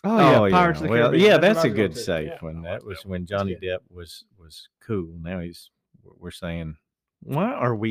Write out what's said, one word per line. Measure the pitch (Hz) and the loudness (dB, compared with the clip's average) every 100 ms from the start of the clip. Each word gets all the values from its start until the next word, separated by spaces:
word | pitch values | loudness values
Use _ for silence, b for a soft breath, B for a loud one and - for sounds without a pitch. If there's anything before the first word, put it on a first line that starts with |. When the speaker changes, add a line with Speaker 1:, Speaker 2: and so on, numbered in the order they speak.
Speaker 1:
Oh, | 202 226 | 0 4
yeah, | 139 127 | 6 6
Speaker 2:
Oh, | 104 | 6
Speaker 1:
Pirates | 180 175 156 | 4 2 0
Speaker 2:
yeah. | |
Speaker 1:
of | 156 | -2
the | |
Speaker 2:
Well, | 117 117 | 2 2
Speaker 1:
Caribbean. | 156 208 | 6 6
Speaker 2:
yeah, | 180 | 6
Speaker 1:
That's | |
Speaker 2:
that's | 175 214 | 4 2
a | |
Speaker 1:
what | |
I | 156 | 0
was | 104 | 0
Speaker 2:
good | 98 | -2
Speaker 1:
gonna | 78 | -2
say. | - 82 76 | -4 -4 -4
Speaker 2:
safe | - | -10
Speaker 3:
Yeah. | 82 | -12
Speaker 2:
one. | 82 | -12
That | 82 | -10
Speaker 3:
That's | 101 | -10
Speaker 2:
was | - 92 | -10 -16
Speaker 3:
good. | 98 | -10
Speaker 2:
when | 92 87 | -10 -6
Johnny | 101 98 | -4 -4
Speaker 1:
That's | 85 | -6
good. | 92 92 | -6 -8
Speaker 2:
Depp | _ | _
was, | 87 87 - _ 101 | -20 -20 -20 _ _
was | 80 - - _ | -20 -20 -20 _
cool. | - 107 82 85 | -8 -6 -6 -12
Now | 82 92 | -10 -8
he's, | 87 85 - _ _ _ | -10 -14 -20 _ _ _
we're | _ 90 90 | _ _ -18
saying, | - 87 85 80 78 _ _ _ _ | -12 -10 -8 -10 -14 _ _ _ _
why | - 139 214 | -8 -4 -4
are | 269 123 110 | -2 -2 -2
we | 110 | -4